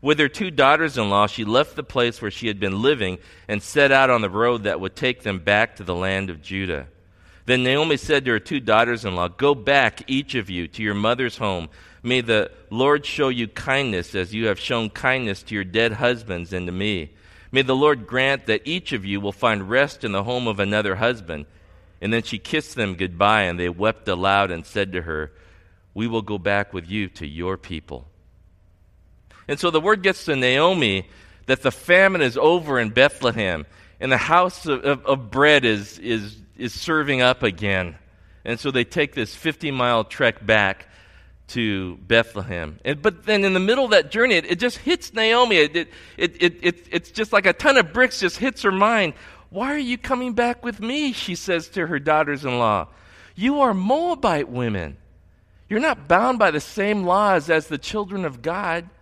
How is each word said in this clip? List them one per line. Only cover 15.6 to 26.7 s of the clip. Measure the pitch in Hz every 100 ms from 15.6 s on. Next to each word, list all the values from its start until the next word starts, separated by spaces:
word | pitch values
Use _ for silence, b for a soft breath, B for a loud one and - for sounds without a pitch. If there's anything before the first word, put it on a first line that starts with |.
dead | 92 95 117
husbands | 104 120 123 110 90 85
and | 95
to | 90
me.' | 90 107 98 76 b b b b
"May | 131
the | 127 131
Lord | 151 143 98
grant | 123 135 139 123
that | 107 -
each | 175 -
of | 127
you | 98 98
will | 101
find | 101 120 107 95
rest | 120 139 -
in | 120
the | 98
home | 101 127 123
of | 101
another | 101 104 101 95
husband." | 113 120 87 78 71 b b b b b
And | 98
then | 117
she | 110 110
kissed | - 156 147 -
them | 104
goodbye, | 87 92 87 101 107
and | 95 87
they | 87
wept | 85 104 113 -
aloud | 90 95 98 98
and | 85
said | 85 107 98
to | 92
her, | 85 76 78 b b b b b b
"We | - 117
will | 113
go | 101 104
back | 90 101 101